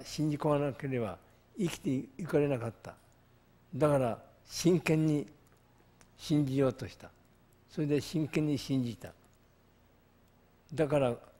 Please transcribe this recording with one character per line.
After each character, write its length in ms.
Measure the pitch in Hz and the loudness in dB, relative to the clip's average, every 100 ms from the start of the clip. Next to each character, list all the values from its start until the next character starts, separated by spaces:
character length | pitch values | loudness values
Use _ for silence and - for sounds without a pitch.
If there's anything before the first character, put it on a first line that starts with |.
信 260 | - - 151 | -8 -2 -2
じ 60 | 147 | 0
込 140 | 156 | 2
ま 100 | 147 | 2
な 140 | 143 | 0
け 160 | 117 143 | -4 -4
れ 100 | 127 | -2
ば 180 | 107 87 - _ _ - | -4 -6 -16 _ _ -4
生 120 | 170 | -4
き 100 | - | -2
て 120 | - 131 - - | -2 -2 -4 -10
い 40 | 160 | 0
か 140 | 147 | 2
れ 100 | 143 | 2
な 100 | 127 | 0
か 80 | 113 | -4
っ 60 | - | -10
た。 120 | - - _ _ _ _ _ _ _ | -16 -18 _ _ _ _ _ _ _
だ 140 | 127 151 | 0 2
か 100 | 143 | 4
ら 220 | 120 110 - - - | 2 -2 -10 -20 -14
真 360 | - 165 180 | 0 4 4
剣 240 | - 156 156 | 4 2 2
に 220 | 147 - - - _ _ _ _ _ - - | 0 -4 -14 -20 _ _ _ _ _ -20 -16
信 280 | - 151 139 | 0 2 2
じ 120 | 135 | 2
よ 100 | 135 | 2
う 60 | |
と 120 | 123 92 | 0 -8
し 80 | - | -12
た。 120 | - - _ _ _ _ _ | -20 -20 _ _ _ _ _
そ 100 | - | -4
れ 80 | 151 | 0
で 140 | 147 | 0
真 260 | - 165 156 | 0 -2 -2
剣 200 | 156 151 | 0 0
に 100 | 139 | -2
信 260 | - 135 | 0 0
じ 140 | 120 107 | 0 -6
た。 160 | 85 - _ _ _ _ _ _ _ _ _ _ _ _ _ _ _ | -14 -18 _ _ _ _ _ _ _ _ _ _ _ _ _ _ _
だ 120 | 139 147 | -2 0
か 140 | 147 | 2
ら 160 | 127 120 - - | 2 0 -10 -20